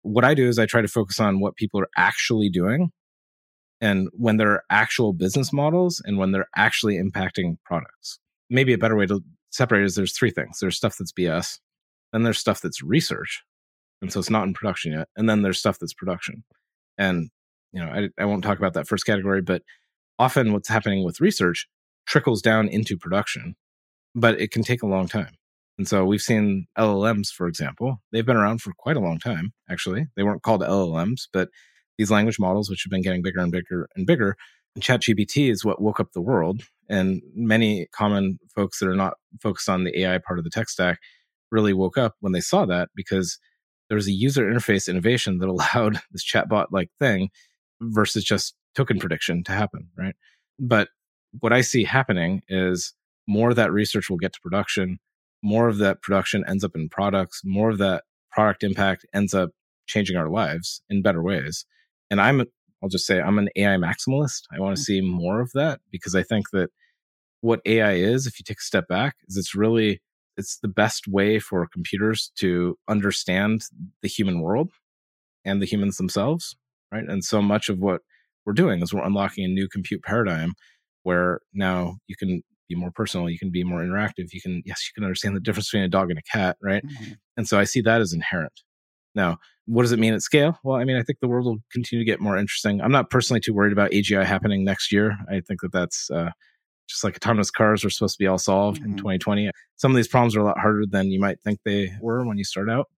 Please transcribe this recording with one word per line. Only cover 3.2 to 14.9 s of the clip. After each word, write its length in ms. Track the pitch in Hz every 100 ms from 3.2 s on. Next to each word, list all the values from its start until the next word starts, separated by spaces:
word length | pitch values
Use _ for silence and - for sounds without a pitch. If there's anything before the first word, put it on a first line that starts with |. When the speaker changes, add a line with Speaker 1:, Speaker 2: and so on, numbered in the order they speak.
| _ _ _ _ _ _
Speaker 1:
and 300 | 110 95 95
when 240 | - 117 107
there 140 | 104
are 120 | 104 -
actual 440 | 104 113 - 110
business 400 | 87 92 139 127
models 480 | 143 147 175 180 170
and 140 | - 101
when 140 | 95
they're 180 | 95 - -
actually 420 | 110 - 110 92
impacting 600 | 95 101 92 - 90 82
products. 560 | - 85 - _ - - _ _ _
Maybe 240 | 123 131
a 40 | 110
better 180 | 110 110
way 100 | 95
to 180 | 101 - _ _
separate 320 | - 123 104
is 120 | 101 90
there's 220 | 92 -
three 140 | 120
things. 280 | 85 64 -
There's 160 | 95 -
stuff 200 | 107 -
that's 140 | 90
B 160 | - 87
S, 320 | 80 - - _ _ _ _ _
then 120 | 113
there's 160 | 117 110
stuff 220 | - 98
that's 200 | 87 -
research, 600 | 69 139 - - - - _ _ _ _ _ _
and 100 | 92
so 80 | 101
it's 100 | 87
not 180 | 110 95
in 60 |
production 400 | 90 104 92 82